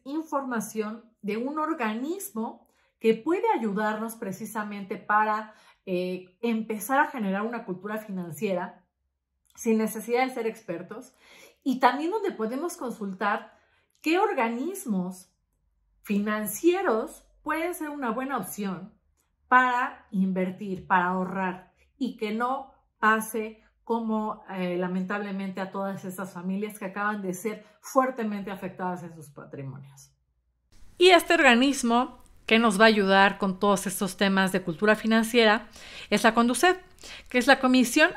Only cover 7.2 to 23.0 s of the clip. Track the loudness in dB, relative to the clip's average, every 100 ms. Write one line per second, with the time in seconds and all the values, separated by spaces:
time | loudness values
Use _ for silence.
7.2 | -2 -2 -2 -6 -8 -8 -8 -8 -8 -8
8.2 | -8 -6 -2 -2 -4 -10 _ _ _ _
9.2 | _ _ _ -6 0 2 0 -4 -2 0
10.2 | 0 -2 -4 -6 -8 -10 -10 -16 -18 _
11.2 | _ -20 -20 _ -4 2 4 2 -2 -2
12.2 | -4 -4 -4 -4 -6 -6 -10 -8 -8 -4
13.2 | -2 -4 -6 _ _ _ _ _ 0 2
14.2 | 2 2 -2 -2 -6 -8 -4 -4 -4 -8
15.2 | -18 _ _ _ _ _ _ _ -4 -2
16.2 | -2 -4 -6 -2 0 2 2 0 -2 -10
17.2 | _ _ -6 -4 -4 -6 -8 -6 -6 -4
18.2 | -4 -6 -6 -8 -8 -8 -12 _ _ _
19.2 | _ _ 4 4 6 2 -2 -6 _ -2
20.2 | 0 0 -2 -4 -8 -8 0 2 2 0
21.2 | -2 -4 -4 -6 -12 _ _ -8 -8 -4
22.2 | -4 -2 -2 -4 -8 _ _ _